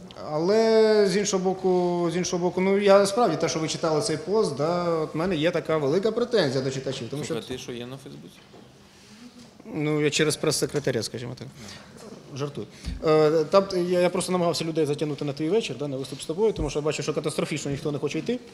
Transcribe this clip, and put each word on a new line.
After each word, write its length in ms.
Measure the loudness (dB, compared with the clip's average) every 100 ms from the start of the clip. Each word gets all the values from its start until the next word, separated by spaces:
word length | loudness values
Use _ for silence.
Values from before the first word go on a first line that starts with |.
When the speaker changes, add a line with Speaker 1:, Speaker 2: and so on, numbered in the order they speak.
| -18 -14 -6
Speaker 1:
Але 760 | -2 2 4 4 6 6 6 4
з 60 | 2
іншого 280 | 2 0
боку, 680 | 0 0 2 2 2 2 0
з 40 | 0
іншого 260 | -2 0
боку, 180 | 0 2
ну, 180 | 2 4
я 280 | 8 8 6
справді 300 | 2 2 2
те, 120 | 0
що 100 | -2
ви 100 | -4
читали 320 | -2 0 0
цей 140 | 0 -4
пост, 400 | 0 0 0 0
да, 280 | 0 0 0
от 240 | 0 -2
в 20 | -2
мене 200 | -2 2
є 140 | 2
така 260 | 0 0 0
велика 360 | 2 2 0
претензія 520 | 0 0 2 2 0
до 60 | -2
читачів, 380 | -4 -6 -6 -8
тому 140 | -8
Speaker 2:
Слухай, 180 | -6 -6
Speaker 1:
що 100 | -6
Speaker 2:
ти 40 | -10
що, 140 | -10
є 140 | -12 -12
на 100 | -14
Фейсбуці? 380 | -16 -18 -20 -20 -20 -20 -20 -20 -20 -20 -20 -20 -20 -20 -20 -20 -10
Speaker 1:
Ну, 260 | -4 -2 0
я 100 | 0
через 260 | 2 0 0
прес-секретаря, 680 | -2 0 -2 -2 -2 -2
скажімо 300 | -4 -8 -12 -12
так. 100 | -16 -16 -18 -18 -20 -20 -18 -18 -14 -8
Жартую. 300 | -8 -8 -12 -12 -10 -2 4
Е, 240 | 6 6 4 4
там 140 | 2 4 0 0
я, 120 | 2
я 100 | 2
просто 220 | 0 0
намагався 320 | 0 2 0
людей 220 | -2 0 0
затягнути 380 | 0 -4 -4
на 80 | -6
твій 160 | -4 0
вечір, 280 | 0 -2 -6
да, 100 | -6
на 80 | -6
виступ 240 | -8 -10
з 40 |
тобою, 280 | -8 0 0
тому 180 | 0 -4
що 80 | -2
я 60 |
бачу, 180 | -2 -2
що 120 | -4
катастрофічно 560 | -4 -4 -4 -4 -4 -4
ніхто 220 | -4 -4
не 60 | -4
хоче 200 | -4 -4
йти. 200 | -4 -4 -8